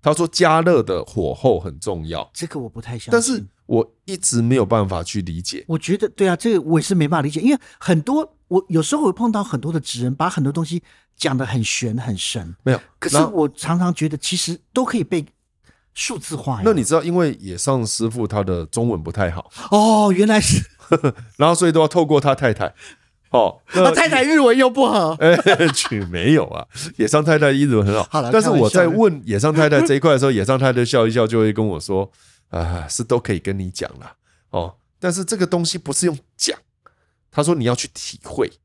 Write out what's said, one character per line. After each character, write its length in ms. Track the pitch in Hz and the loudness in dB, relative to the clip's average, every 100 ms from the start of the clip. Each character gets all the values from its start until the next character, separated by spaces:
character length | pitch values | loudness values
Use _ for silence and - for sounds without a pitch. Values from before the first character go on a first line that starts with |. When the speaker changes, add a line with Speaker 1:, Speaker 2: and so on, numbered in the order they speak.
Speaker 1:
他 120 | 147 | 0
说 160 | 156 170 | 0 -2
加 320 | - 170 160 | 2 2 4
热 220 | 165 160 | 4 2
的 200 | 104 90 | 2 -4
火 300 | - - 80 | -6 -4 -4
候 260 | 64 131 92 | -2 0 0
很 220 | 87 71 | -2 -10
重 260 | 107 90 78 | -8 -8 -8
要。 240 | 80 - | -10 -10
Speaker 2:
这 120 | - 165 | -12 -10
个 120 | 151 | -10
我 80 | 117 | -12
不 100 | 113 | -14
太 200 | 117 120 | -12 -12
相 60 | |
信。 60 | - | -2
Speaker 1:
但 120 | 233 | 0
是 200 | 233 247 95 _ | 0 -6 -8 _
我 300 | - 117 - _ | -2 -2 -2 _
一 140 | - 190 | -12 -6
直 240 | - 120 | -2 0
没 120 | 117 | 2
有 120 | 127 98 | 2 2
办 200 | 110 98 | 2 0
法 160 | 92 | -4
去 200 | 85 101 | -6 -8
理 180 | 90 82 | -6 -8
解。 240 | 92 95 - | -8 -12 -6
Speaker 2:
我 120 | 160 | -6
觉 180 | - 202 | -2 -2
得， 100 | 214 | -2
对 180 | - 190 | 0 0
啊， 80 | 175 | 0
这 160 | 233 | 0
个 80 | 202 | 0
我 180 | 147 160 | 2 0
也 40 | |
是 120 | 139 | 2
没 140 | 185 147 | 0 2
办 80 | 165 | 0
法 60 | |
理 80 | 143 | -2
解， 100 | 151 | 0
因 100 | 233 | 0
为 80 | 285 - _ | 0 -4 _
很 220 | - 170 | 0 0
多， 340 | 151 285 - _ _ | 2 -2 -2 _ _
我 140 | 180 - | -2 0
有 140 | 160 | -2
时 120 | 156 | 0
候 120 | 302 277 | 0 0
会 60 | |
碰 180 | 185 233 | 0 -2
到 100 | 214 | -2
很 160 | 175 143 | -4 -6
多 140 | 147 | -4
的 80 | 165 | -6
职 220 | 139 120 | -6 -6
人， 120 | 123 | -4
把 140 | 139 170 | -2 -2
很 160 | 175 | 0
多 80 | 135 | -2
东 100 | 143 | -2
西 200 | 160 170 _ _ _ _ | -4 -6 _ _ _ _
讲 180 | 151 | -4
得 120 | 131 127 | -2 -2
很 180 | 123 | -2
玄 320 | 107 - 120 117 | -2 -4 -4 -6
很 180 | 123 95 | -6 -6
深。 360 | - 117 82 87 | -6 -8 -10 -6
Speaker 1:
没 80 | - | -2
有， 80 | 123 - _ | -2 -4 _
Speaker 2:
可 100 | 170 | -2
是 80 | 143 | 0
我 240 | - 202 147 | 2 0 -2
常 300 | - - 170 | -4 -4 0
常 160 | 180 | 0
觉 120 | 170 156 | -2 -4
得 80 | 147 | -4
其 180 | - 185 | -6 -6
实 240 | - 175 _ | -6 -8 _
都 100 | - | -4
可 140 | 254 240 | -2 -2
以 40 | |
被 220 | 160 175 147 _ _ _ _ _ _ | -2 -4 -6 _ _ _ _ _ _
数 240 | - - 214 | -10 -8 -8
字 180 | - 147 | -8 -8
化 200 | 113 117 | -6 0
呀。 60 | 196 | 2
Speaker 1:
那 80 | |
你 100 | 196 | 2
知 80 | 107 | 2
道， 100 | 160 | 0
因 120 | 160 | 0
为 200 | 175 165 120 | 0 0 -4
野 160 | 98 90 | -10 -6
上 300 | - 135 110 | -2 -2 -2
师 240 | - 113 | -4 -4
傅 160 | 120 107 | -4 -4
他 160 | 104 | -2
的 240 | 98 90 80 | -2 -4 -4
中 240 | - 120 | -4 -2
文 120 | 95 | -2
不 80 | 80 | -6
太 200 | 87 92 | -4 -4
好。 200 | 85 - - - | -4 -12 -18 0
Speaker 2:
哦， 420 | 208 214 214 208 | 2 4 4 4
原 140 | 185 214 | 4 4
来 100 | 214 | 4
是。 240 | - - - _ - 160 | 4 0 -2 _ -2 0
Speaker 1:
<laughs> 380 | 147 - - _ | 0 -4 -16 _
然 100 | 151 | 2
后 60 | |
所 120 | 170 175 | 4 2
以 60 | |
都 80 | 165 | 4
要 80 | 156 | 2
透 160 | 180 | 2
过 160 | 156 151 | 2 2
他 140 | 143 | 2
太 180 | 131 135 | 2 0
太。 220 | 104 95 _ - - _ _ _ | -2 -6 _ -20 -20 _ _ _
哦， 300 | 127 104 - _ | 2 2 -2 _
Speaker 2:
他 240 | 175 185 | 2 4
太 180 | - 330 | 4 2
太 140 | 285 | 2
日 160 | 269 311 | 2 4
文 180 | 262 247 | 6 4
又 140 | 262 | 2
不 160 | 247 269 | 4 2
好。 280 | 214 160 | 2 0
Speaker 1:
<laughs> 40 | 156 | 2
哎， 180 | 156 175 - 196 170 | 4 4 4 4 2
去， 300 | 135 - 107 | 0 -4 -4
没 300 | 92 87 95 | -6 -2 2
有 100 | 151 85 | 2 2
啊， 180 | - - 123 151 - | -8 -14 -14 -14 -4
野 100 | 107 | 0
上 160 | 151 | 2
太 120 | 156 156 | 2 4
太 140 | 147 | 4
日 240 | 139 143 | 2 2
文 100 | 113 | 2
很 80 | 101 | 2
好。 140 | 107 - | 0 -2
Speaker 2:
好 140 | 151 | -4
了， 80 | 120 | 0
Speaker 1:
但 100 | 220 | 2
是 80 | 214 | 2
我 220 | 151 110 | 2 4
在 160 | 180 175 | 4 2
问 340 | 185 220 151 | 4 2 0
野 120 | - 101 | -4 0
上 160 | 143 | 2
太 160 | 151 151 | 2 4
太 160 | 147 | 4
这 120 | 330 175 | 4 2
一 20 | |
块 140 | 160 | 4
的 60 | 135 | 2
时 40 | |
候， 60 | 139 | 2
Speaker 2:
开 40 | 123 | 2
玩 0 | |
笑 0 | |
的。 20 | |
Speaker 1:
野 60 | |
上 120 | 110 131 | 0 2
太 160 | 131 | 2
太 120 | 123 | 2
笑 200 | 120 131 | 2 2
一 60 | 113 | 2
笑 160 | 113 110 | 2 2
就 140 | 113 | 2
会 120 | 107 | 2
跟 140 | 104 107 | 0 -2
我 140 | 82 | -4
说 280 | - 95 98 _ _ _ _ | -4 -4 -4 _ _ _ _
：“啊， 360 | 85 85 87 76 | -6 -4 -4 -8
是 160 | - | -8
都 160 | 117 120 | -2 -2
可 160 | - | 0
以 60 | 92 | -4
跟 180 | 95 98 | -4 -6
你 100 | 92 | -8
讲 180 | - - - | -10 -12 -14
啦。” 160 | - _ _ _ _ | -20 _ _ _ _
哦， 260 | 101 87 - _ _ | -8 -8 -12 _ _
但 120 | 180 | -6
是 120 | 175 | -6
这 120 | 180 214 | -6 -4
个 80 | |
东 200 | 180 175 | -2 -2
西 120 | 165 175 | -2 -6
不 160 | 147 | -6
是 140 | 139 175 | -2 -2
用 100 | 143 _ _ | -4 _ _
讲， 200 | - - _ _ _ _ _ _ _ | -6 -6 _ _ _ _ _ _ _
他 140 | - | -2
说 140 | 147 165 | 0 0
你 80 | |
要 100 | 117 | 0
去 140 | 123 - | -2 -6
体 280 | - - - | -12 -14 -14
会。 260 | - - 113 _ | -12 -4 -4 _